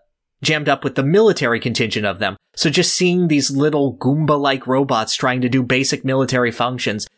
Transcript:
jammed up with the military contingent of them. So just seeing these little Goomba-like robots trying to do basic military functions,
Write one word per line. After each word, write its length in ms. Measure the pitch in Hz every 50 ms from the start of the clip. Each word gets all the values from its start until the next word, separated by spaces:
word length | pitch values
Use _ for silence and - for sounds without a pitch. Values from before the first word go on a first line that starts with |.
| _ _ _ _ _ _ _ _ -
jammed 240 | 156 156 151 147 -
up 160 | 139 139 -
with 100 | 160 -
the 80 | - 135
military 560 | 139 170 202 220 214 175 - 143 120 117 113
contingent 480 | - 131 113 - 117 107 - 110 104
of 120 | 101 95 90
them. 180 | 104 98 98 - _ _ _
So 140 | - - 165
just 240 | 143 185 175 - -
seeing 320 | - 180 180 175 180 180
these 240 | 165 151 143 135 -
little 460 | 139 135 143 156 151 147 139 135 117
Goomba-like 680 | - - 123 139 156 160 147 151 143 139 139 135 135 135
robots 500 | 123 131 135 139 135 135 113 110 - -
trying 240 | - - 131 127 127
to 80 | 123 123
do 140 | 120 135 123
basic 420 | 120 131 131 139 - 151 139 -
military 480 | 131 131 131 135 131 135 127 123 120 113
functions, 560 | - 120 123 127 120 - - 104 107 - - -